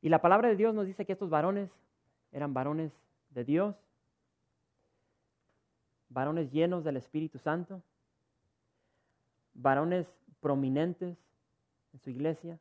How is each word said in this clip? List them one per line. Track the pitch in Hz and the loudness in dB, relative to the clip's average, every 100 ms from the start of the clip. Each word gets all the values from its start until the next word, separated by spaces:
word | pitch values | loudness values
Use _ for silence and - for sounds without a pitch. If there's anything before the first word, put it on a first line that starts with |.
Y | 160 | 4
la | 160 | 4
palabra | 175 196 233 | 6 6 6
de | 202 | 4
Dios | 220 | 2
nos | 214 196 | 0 -4
dice | 190 196 | -6 -6
que | |
estos | 190 190 | -6 0
varones | 156 165 202 196 - _ _ _ _ _ | 0 2 0 -4 -12 _ _ _ _ _
eran | 135 147 | -6 -4
varones | 131 139 151 160 - _ _ _ | -2 -2 -2 -4 -10 _ _ _
de | 131 | -10
Dios, | 123 156 202 202 _ _ _ _ _ _ _ _ _ _ _ _ _ _ _ _ _ _ _ _ _ _ _ | -2 0 0 -4 _ _ _ _ _ _ _ _ _ _ _ _ _ _ _ _ _ _ _ _ _ _ _
varones | 127 139 160 143 | -4 -2 -2 -2
llenos | 139 170 180 | 0 0 0
del | 156 135 | -4 -6
Espíritu | - 151 156 135 | -6 -8 -6 -6
Santo, | 156 165 170 190 - _ _ _ _ _ _ _ _ _ _ _ _ _ _ _ _ | -4 -4 -6 -14 -20 _ _ _ _ _ _ _ _ _ _ _ _ _ _ _ _
varones | - 127 135 160 180 165 - - - | -2 2 4 2 0 -4 -12 -20 -6
prominentes | 147 139 135 139 165 175 180 175 _ _ _ _ _ _ _ | -2 0 0 0 -2 -4 -10 -10 _ _ _ _ _ _ _
en | 135 | -18
su | - | -12
iglesia. | 123 156 156 170 165 | -4 -2 -2 -8 -16